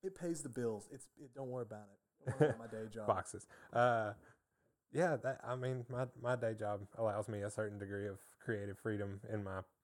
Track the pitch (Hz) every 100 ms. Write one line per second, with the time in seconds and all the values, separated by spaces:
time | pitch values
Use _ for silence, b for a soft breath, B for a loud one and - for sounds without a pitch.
0 | 190 190 180 160 139 120 120 107 - 127
1 | - _ 143 123 131 127 113 107 104 -
2 | _ _ - - 151 117 117 110 110 110
3 | 104 95 - 101 - B B 120 123 117
4 | 107 104 b b b b b b _ 143
5 | 175 139 127 131 - 127 131 127 117 123
6 | 127 110 120 123 113 107 104 104 98 -
7 | 113 101 104 104 101 - 107 104 98 101
8 | 101 95 - - - 107 101 95 113 104
9 | 101 98 - 107 98 95 - _